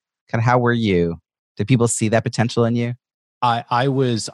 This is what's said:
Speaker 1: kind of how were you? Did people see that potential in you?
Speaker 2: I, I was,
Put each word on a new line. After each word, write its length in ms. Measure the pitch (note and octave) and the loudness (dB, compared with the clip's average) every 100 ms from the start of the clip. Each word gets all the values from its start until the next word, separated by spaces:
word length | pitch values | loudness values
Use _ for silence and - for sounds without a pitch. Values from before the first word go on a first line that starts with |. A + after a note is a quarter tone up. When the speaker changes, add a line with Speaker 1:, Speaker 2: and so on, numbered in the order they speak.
| _ _ _ | _ _ _
Speaker 1:
kind 80 | A2+ | -2
of 60 | A#2 | 2
how 140 | B2 | 2
were 140 | A#2+ | 2
you? 440 | A#2 G#2+ F2+ E2+ E2+ _ _ _ - | 0 2 2 0 -4 _ _ _ -6
Did 100 | G2 | 0
people 200 | B2 A#2 | 2 2
see 200 | - A2 | 0 0
that 140 | A2+ | 0
potential 420 | A2+ - A2+ A#2+ A#2 | -2 -2 -2 0 0
in 100 | A#2+ | 0
you? 180 | A#2+ A#2+ _ _ _ - | -4 -8 _ _ _ -4
Speaker 2:
I, 220 | A#2+ A#2 - | -2 -2 -2
I 160 | A#2+ C#3 | -2 0
was, 420 | C3+ B2+ A2+ - | 0 0 -2 -4